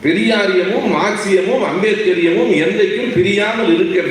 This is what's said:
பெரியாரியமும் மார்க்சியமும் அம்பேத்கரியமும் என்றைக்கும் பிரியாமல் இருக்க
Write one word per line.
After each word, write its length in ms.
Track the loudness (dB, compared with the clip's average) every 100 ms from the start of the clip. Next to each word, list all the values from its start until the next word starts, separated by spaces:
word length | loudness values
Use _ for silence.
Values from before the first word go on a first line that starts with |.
பெரியாரியமும் 840 | 0 0 0 0 0 0 0 -2 -2
மார்க்சியமும் 760 | 0 -2 -2 0 0 2 0 -2
அம்பேத்கரியமும் 840 | 0 0 0 0 2 2 2 2 0
என்றைக்கும் 580 | 0 0 0 0 -2
பிரியாமல் 580 | 0 0 0 -2 -2 0
இருக்க 260 | 2 2 0 0